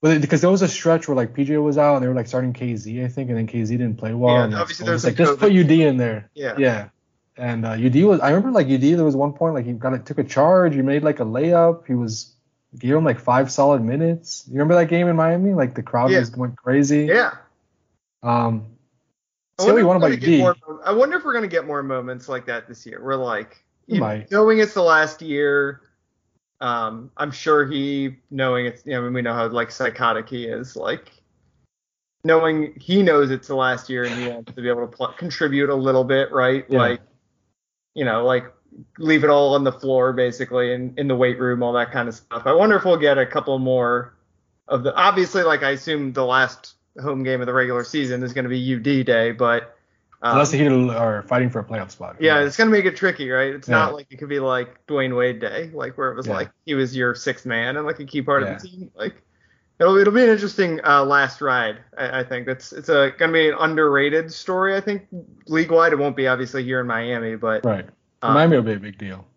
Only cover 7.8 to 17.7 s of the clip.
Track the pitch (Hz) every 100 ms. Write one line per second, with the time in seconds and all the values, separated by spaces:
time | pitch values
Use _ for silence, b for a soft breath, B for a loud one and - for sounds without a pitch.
7.8 | 127 127 196 180 135 165 240 233 139 135
8.8 | 139 175 156 135 143 143 165 151 117 120
9.8 | 131 131 113 147 139 - 151 185 175 139
10.8 | 131 143 151 147 113 113 160 170 170 170
11.8 | - 127 117 110 - _ _ _ _ 131
12.8 | 123 151 160 123 - 127 135 - 139 139
13.8 | 113 135 165 165 - - - 127 151 175
14.8 | 165 170 175 165 160 175 190 196 127 -
15.8 | 101 120 127 127 117 120 127 123 - 135
16.8 | 143 147 151 208 208 - _ _ _